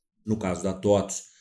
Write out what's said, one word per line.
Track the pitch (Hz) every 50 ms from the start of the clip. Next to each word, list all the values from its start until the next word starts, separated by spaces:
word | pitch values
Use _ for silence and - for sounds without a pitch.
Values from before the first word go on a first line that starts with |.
| _ _ _ _ _
No | 107 107 101
caso | 98 92 90 85 90
da | 98 90
totus, | 92 - 101 101 98 - - - - - - _ _